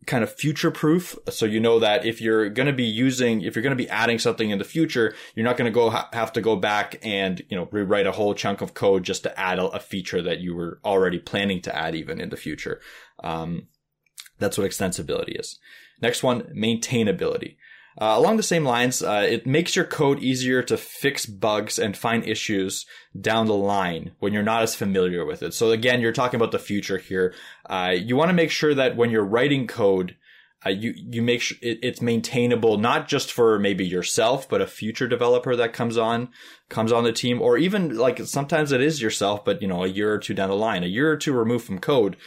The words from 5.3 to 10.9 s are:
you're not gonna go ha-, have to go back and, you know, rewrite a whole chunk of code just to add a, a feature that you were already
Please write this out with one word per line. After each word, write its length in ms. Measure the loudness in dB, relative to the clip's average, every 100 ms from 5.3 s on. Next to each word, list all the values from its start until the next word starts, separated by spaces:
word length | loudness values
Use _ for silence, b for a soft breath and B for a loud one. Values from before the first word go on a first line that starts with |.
you're 120 | -2 0
not 120 | 0
gonna 140 | 2
go 180 | 2 2
ha-, 200 | 2 -4
have 180 | -4 -4
to 80 | 0
go 140 | 0 2
back 440 | 2 0 -2 -6
and, 400 | -4 0 0 -2 -6
you 80 | -6
know, 100 | -4
rewrite 340 | -2 0 2 2
a 60 |
whole 240 | 0 0 0
chunk 260 | -2 -4
of 140 | -6 0
code 280 | 2 2
just 200 | 0 -4
to 160 | -6 -4
add 180 | -2 0
a, 80 | -2
a 140 | -4
feature 420 | -8 -8 -4 -4
that 180 | -2 -4
you 160 | -4 -6
were 240 | -8 -6
already 320 | 0